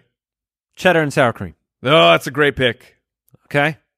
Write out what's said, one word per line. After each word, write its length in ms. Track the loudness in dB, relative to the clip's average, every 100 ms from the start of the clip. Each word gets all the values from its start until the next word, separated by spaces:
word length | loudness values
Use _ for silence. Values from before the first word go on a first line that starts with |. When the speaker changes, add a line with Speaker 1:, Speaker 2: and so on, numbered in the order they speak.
| _ _ _ _ _ _ _ -4
Speaker 1:
cheddar 260 | 0 0
and 120 | 0
sour 200 | 0 -2
cream. 220 | -2 -12 -18 _ _
Speaker 2:
Oh, 280 | 0 2 4
that's 160 | 2 -2
a 40 |
great 240 | -2 -2 0
pick. 420 | -4 -4 _ _ _ _ _ _ -6
Speaker 1:
Okay. 320 | -2 -2 -6 _